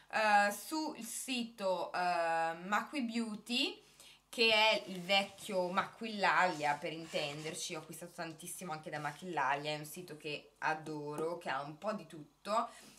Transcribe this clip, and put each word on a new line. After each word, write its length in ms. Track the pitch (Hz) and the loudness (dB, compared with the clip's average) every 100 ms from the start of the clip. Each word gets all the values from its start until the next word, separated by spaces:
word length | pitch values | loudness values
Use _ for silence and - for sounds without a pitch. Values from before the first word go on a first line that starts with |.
| - | -4
Eh, 420 | 214 214 208 202 | 2 8 8 8
sul 500 | 208 - 311 311 - | 2 -4 -2 -2 -4
sito, 880 | 233 - - 247 233 - 190 180 - | -8 -8 -4 -4 -4 -2 0 0 0
eh, 60 | 175 | 0
Macui 1040 | 180 170 165 165 165 165 175 208 233 294 | 2 2 2 2 2 -2 0 0 0 -2
Beauty, 800 | 233 233 226 208 - 240 330 - - - - - _ | -2 0 -2 -4 -2 0 0 -2 -16 -20 -20 -20 _
che 240 | - 226 | 2 4
è 300 | 214 220 202 180 | 6 6 4 0
il 140 | 190 | -6
vecchio 680 | 175 196 202 - - 185 180 | 2 4 2 -4 -2 0 0
Maquillalia 1040 | 185 175 - 226 208 180 160 180 151 147 | 0 -2 -6 -8 2 4 6 4 2 0
per 180 | 147 170 | 0 -4
intenderci, 840 | 160 165 170 147 147 156 - - | -8 -6 -4 -4 -4 -8 -6 -6
ho 60 | 160 | -8
acquistato 320 | 156 170 175 | -10 -14 -12
tantissimo 600 | - 165 151 175 - 175 | -10 -10 -10 -12 -10 -8
anche 180 | 156 160 | -8 -6
da 80 | 151 | -6
Maquillalia, 720 | 147 151 185 156 135 143 147 | -6 -6 -4 0 2 0 -2
è 60 | 151 | -4
un 60 | |
sito 320 | 151 185 - 156 | -6 -12 -12 -10
che 380 | 151 147 - _ | -8 -8 -10 _
adoro, 800 | 143 160 156 151 147 151 160 170 | 0 0 -4 -8 -6 -4 -4 -4
che 120 | - | -4
ha 120 | 135 | -4
un 160 | 143 156 | -6 -8
po' 140 | 208 | -6
di 140 | 214 165 | -6 -8
tutto, 640 | 170 - _ 202 220 233 - - | -16 -18 _ -2 -2 -2 -8 -20